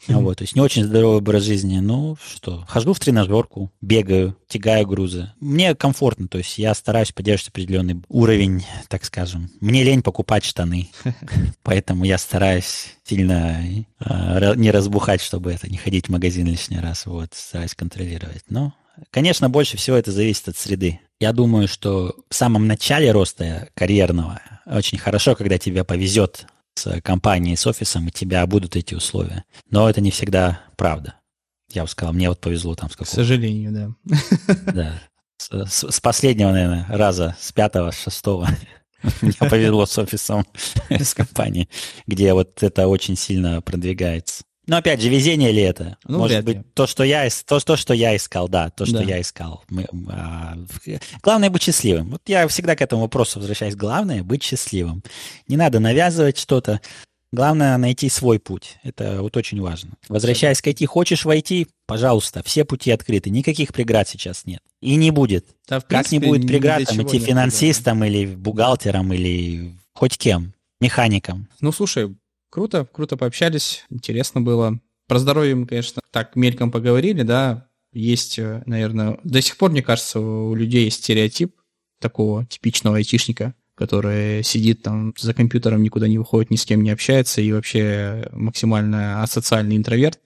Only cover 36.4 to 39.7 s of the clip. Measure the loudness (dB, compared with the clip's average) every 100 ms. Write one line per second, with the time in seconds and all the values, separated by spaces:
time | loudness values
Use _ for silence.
36.4 | 4 4 2 0 -2 2 2 2 -2 -4
37.4 | -4 0 0 0 -2 -4 -8 -6 -4 0
38.4 | 0 -2 -6 -20 _ _ -4 0 0 2
39.4 | 2 4 4